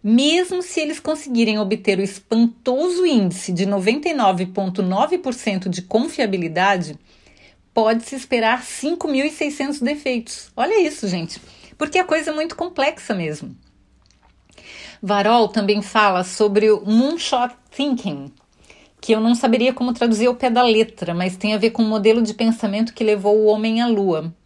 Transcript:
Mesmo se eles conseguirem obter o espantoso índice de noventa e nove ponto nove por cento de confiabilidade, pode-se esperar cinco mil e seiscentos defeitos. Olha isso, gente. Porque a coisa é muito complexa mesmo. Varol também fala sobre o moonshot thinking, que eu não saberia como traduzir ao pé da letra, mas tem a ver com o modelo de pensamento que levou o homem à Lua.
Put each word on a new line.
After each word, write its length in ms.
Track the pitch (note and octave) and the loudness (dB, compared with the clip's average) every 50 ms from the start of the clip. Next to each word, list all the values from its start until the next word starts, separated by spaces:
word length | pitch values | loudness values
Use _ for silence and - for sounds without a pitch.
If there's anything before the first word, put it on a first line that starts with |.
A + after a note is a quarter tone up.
| - | 2
Mesmo 580 | G#3 A3+ A#3+ C#4 D4 D#4+ F4+ F#4 F4+ F#4 F4+ | 4 4 4 4 4 2 2 0 -2 -4 -6
se 200 | F4+ - - E4 | -6 -6 -6 -4
eles 180 | D#4 D4 - - | -4 -4 -6 -6
conseguirem 580 | - - D#4 D4+ - C#4+ B3 A#3 A#3 A3+ G#3+ | -4 -6 -6 -6 -6 -4 0 0 2 2 0
obter 400 | G#3+ G#3+ F#3+ G#3+ - - - G3 | -2 -2 -2 -4 -2 0 -2 0
o 60 | F#3 G3 | 0 -2
espantoso 1000 | F#3+ - - _ _ A3+ A3+ A#3 A#3 - _ _ B3+ B3+ C4 D#4+ F4+ F4+ F4 F#4 | -4 -6 -12 _ _ 2 2 2 2 0 _ _ -2 0 0 0 0 0 0 0
índice 480 | E4+ D4 A3+ G3 F3+ E3+ - - - F3+ | 2 4 2 2 2 -2 -4 -6 -6 -4
de 120 | E3+ G3 | -2 -2
noventa 440 | G3 G3+ G3 F3+ G#3 A#3+ D4 D4 E4+ | -2 -2 0 0 0 0 0 -2 -4
e 40 | D#4+ | -2
nove 320 | C#4 A3+ F#3+ F#3 F3 F#3 | 2 2 2 2 2 -2
ponto 380 | F3+ - - G3 F#3+ F3+ G#3 F#3+ | -4 -4 -4 -4 -4 -2 -2 -2
nove 340 | F3+ F#3 G3 C4 D4+ F4+ | -2 0 0 0 0 -2
por 160 | F4+ - C4 A#3+ | -4 -4 -6 -8
cento 360 | - - A3 G3 F#3 F3+ F#3+ | -4 -4 -4 -4 -4 -4 -4
de 120 | F3 F#3 | -6 -6
confiabilidade, 1160 | F3+ - - A3 C4 D#4+ - - B3+ G#3 F#3+ F#3 E3 E3 D#3+ F3 F#3 G3 G3+ F#3 E3+ D3+ D3 - _ _ _ _ _ _ _ _ _ - _ _ _ _ _ | -8 0 0 0 0 0 -2 -2 -2 -2 0 -2 -4 -4 -2 0 2 2 2 0 -2 -8 -10 -16 _ _ _ _ _ _ _ _ _ -20 _ _ _ _ _
pode-se 400 | A3+ A3 A3 A#3 A#3 A#3 - - | 2 2 2 2 0 -2 -8 -12
esperar 480 | C4+ C4 _ - A#3 A3 A3 A#3 B3 | -12 -6 _ -2 0 2 2 0 0
cinco 460 | A#3+ - - - - D4 F4 E4+ - | -4 -12 -12 -6 -4 -4 -4 -4 -4
mil 180 | D#4+ C#4 C4 C#4 | -2 -2 0 -2
e 60 | D4+ | -2
seiscentos 480 | D4+ - D#4+ D4 D4 - C4+ C#4 D4 D4 | -2 -4 -4 -4 -4 -6 -6 -6 -4 -4
defeitos. 720 | A#3+ B3+ D4 D4 - C4+ B3+ A#3+ A#3 - - - - - _ | -2 -4 -4 -4 -4 -4 -4 -4 -6 -8 -16 -16 -18 -16 _
Olha 240 | - B3 E4 A4 A4 F4 | -4 -2 0 2 2 0
isso, 220 | D4+ D4 - - | 0 -2 -6 -6
gente. 340 | G3 F3 F3 E3 E3+ - - - - - - - - - | -6 -4 -4 -6 -8 -12 -16 -18 -20 -20 -20 -20 -20 -8
Porque 200 | _ D4+ D4 - | _ -6 -2 0
a 60 | F#4 F#4 | 0 0
coisa 260 | F#4 D#4 D#4+ D#4 E4 | 2 0 -2 -2 -4
é 40 | D4+ | -4
muito 240 | D4+ D#4 E4 - | -4 -6 -6 -6
complexa 580 | - F#4 F4+ F4+ - C#4 D4 E4 - - - A3 | -8 -8 -8 -4 -2 -2 -2 -2 -6 -8 -6 -6
mesmo. 400 | F#3 E3+ D3+ D3+ D3+ - - C3+ _ _ _ _ _ _ _ _ _ _ _ _ _ _ _ _ _ _ _ _ - - - - - - - - _ | -4 -4 -6 -8 -10 -12 -16 -18 _ _ _ _ _ _ _ _ _ _ _ _ _ _ _ _ _ _ _ _ -20 -20 -20 -20 -20 -20 -20 -18 _
Varol 460 | - F#3 G#3 G3+ G3+ G#3 A#3 A#3+ A3 | -2 0 2 2 4 6 6 6 4
também 340 | G#3 - A3 G3+ G3 G#3 G#3 | 4 2 -2 0 2 0 0
fala 440 | G3 - - A3 G#3+ G3+ F#3+ F3+ F3+ | -2 -2 2 4 4 4 4 2 -2
sobre 440 | F#3 - - A3 G#3 G3 G#3 G#3 A3 | -4 0 0 0 2 4 4 6 4
o 160 | G#3+ G3 F#3 | 4 4 2
moonshot 680 | F#3+ G#3+ A3+ C4 C#4+ E4 E4+ - - - B3 A#3+ B3 A#3+ _ _ _ | 2 4 4 4 4 0 -4 -4 -2 0 0 0 -2 -4 _ _ _
thinking, 600 | - - C#4 D4 B3+ A#3 - G3 D3 C#3 C#3 C#3+ _ _ _ _ _ _ _ _ - _ _ _ _ _ | -6 -4 -2 -2 -2 -2 -4 -8 -8 -8 -12 -16 _ _ _ _ _ _ _ _ -20 _ _ _ _ _
que 140 | - - A3 | 0 0 2
eu 60 | A3 | 2
não 120 | A3 A3+ A#3+ | 4 2 2
saberia 400 | A#3+ - B3 A3+ G#3+ A#3 C4 B3+ | 2 2 2 2 4 2 0 0
como 200 | - B3 B3 A#3+ | 0 -4 -4 -2
traduzir 340 | - A#3+ A#3+ A3 G3+ A3+ | 0 0 0 2 2 2
ao 80 | B3 B3 | 0 0
pé 140 | B3 - B3+ | 2 0 0
da 120 | A#3 B3 | 2 4
letra, 540 | B3 A#3+ A3 G#3+ A3+ A3+ - - - F3+ E3+ | 4 4 4 4 2 0 -2 -10 -8 -6 -4
mas 220 | E3+ F#3 F#3 F#3 | -2 -2 -4 -4
tem 160 | - - G#3 G#3+ | -4 -4 -2 0
a 40 | |
ver 140 | G#3 G3+ A3+ | 2 0 0
com 100 | A3+ A#3 | 2 2
o 80 | A3+ G#3+ | 0 0
modelo 320 | G#3+ G#3+ G3 A3 A3 A#3 | 0 2 4 4 4 4
de 120 | A3+ G#3+ G#3+ | 2 -2 -2
pensamento 600 | - A3+ A3+ A3+ - - G3+ G3 G#3 A3+ A#3 - | 0 0 0 0 0 -2 -4 0 -2 -2 -4 -2
que 100 | - A3+ | -2 0
levou 360 | G#3+ G#3 G3+ F#3 G#3 G#3 G#3+ | 2 2 2 2 2 4 4
o 60 | G#3+ | 6
homem 360 | G#3 G#3+ G#3+ G#3+ A3+ A3 A3+ | 4 4 2 0 0 0 0
à 60 | A#3+ | 2
Lua. 440 | A#3+ A3+ G3+ G3 F#3+ E3+ D#3 D#3+ E3+ E3 _ _ | 2 2 2 2 0 0 -2 -4 -8 -12 _ _